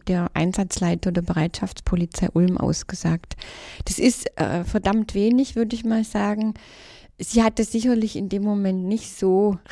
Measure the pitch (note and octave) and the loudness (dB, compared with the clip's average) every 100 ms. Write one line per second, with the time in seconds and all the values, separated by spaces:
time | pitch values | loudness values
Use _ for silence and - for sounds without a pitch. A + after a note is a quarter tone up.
0 | - F3+ F3 - E3+ F#3 F#3 - F3 E3+ | 0 0 0 0 0 0 -2 0 0 0
1 | F#3 F3 E3+ E3+ E3+ - F#3+ - - F3 | 0 -2 0 0 0 -2 -8 -4 -2 0
2 | E3+ - F#3 E3 F3+ F3+ - E3+ - F3+ | 0 0 0 4 4 4 0 -2 -4 -4
3 | E3 E3 - - - - - - - - | -2 -2 -4 -16 -16 -16 -18 -10 -6 2
4 | B3+ - - - A2+ F3 F3 G#3+ G3 A3 | 2 2 -6 -4 -2 -2 -2 0 2 0
5 | G#3+ G3+ G#3 B3 C4+ A3+ A3+ A#3 A3+ A3 | 0 0 2 4 2 -2 -2 -2 0 0
6 | A3 G#3 G3+ G#3 A3 G#3+ - - - - | 0 -2 -2 0 -2 -4 -14 -20 -20 -20
7 | - - F3+ A3+ A3+ A3 A3 A#3 B3 A#3 | -20 -12 0 4 4 2 0 0 2 2
8 | G#3+ - G3 G3 G#3 G3+ G3 F#3 F3+ A3 | 0 -4 -4 -2 0 0 0 0 0 -2
9 | - - F#3+ F#3 G#3 F#3+ - | -4 -2 2 4 4 0 -6